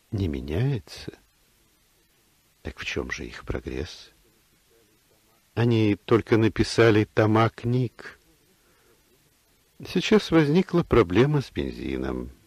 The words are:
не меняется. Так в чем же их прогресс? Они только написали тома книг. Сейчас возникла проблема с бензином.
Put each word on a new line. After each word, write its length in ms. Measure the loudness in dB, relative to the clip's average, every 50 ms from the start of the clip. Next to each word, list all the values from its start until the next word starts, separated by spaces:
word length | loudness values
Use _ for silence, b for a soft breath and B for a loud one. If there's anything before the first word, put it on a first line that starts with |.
| _ _ -6
не 160 | -4 -4 -4
меняется. 840 | -4 -6 -6 -6 -4 -2 -2 -2 -4 -6 -8 -12 -18 -18 -16 -18 -18 -20 _ _ _ _ _ _ _ _ _ _ _ _ _ _ _ _ _ _ _ _ _ _ _ _ _ _ _ _ -16
Так 160 | -14 -14 -12
в 60 | -12
чем 260 | -10 -8 -8 -8 -8
же 160 | -10 -12 -12
их 180 | -14 -16 -14 -10
прогресс? 680 | -8 -8 -8 -8 -10 -10 -10 -10 -10 -12 -18 -20 -20 _ _ _ _ _ _ _ _ _ _ _ _ _ _ _ _ _ _ _ _ _ _ _ _ _ _ _ _ -4
Они 420 | -2 0 2 2 2 2 2 0
только 400 | 0 _ 2 2 2 2 2 2
написали 680 | 2 2 2 2 0 -2 -2 2 4 4 6 6 4 2
тома 440 | 0 0 0 2 4 4 4 2 2
книг. 720 | 0 -4 -6 -4 -2 -2 -2 -4 _ -12 -20 -20 -20 _ _ _ _ _ _ _ _ b b b b b b b b b b _ _ _ _ _ _ _ _ _ _ _ _ _ _ -20 -12
Сейчас 460 | -6 -6 -4 0 2 2 2 2 4
возникла 540 | 2 4 4 4 4 2 2 2 0 -2 0
проблема 560 | 2 4 4 4 4 4 4 4 4 2 -2
с 100 | -2 -4
бензином. 800 | -6 -6 -6 -6 -6 -8 -8 -6 -6 -6 -4 -6 -6 -8 -8 -12 -14 _ _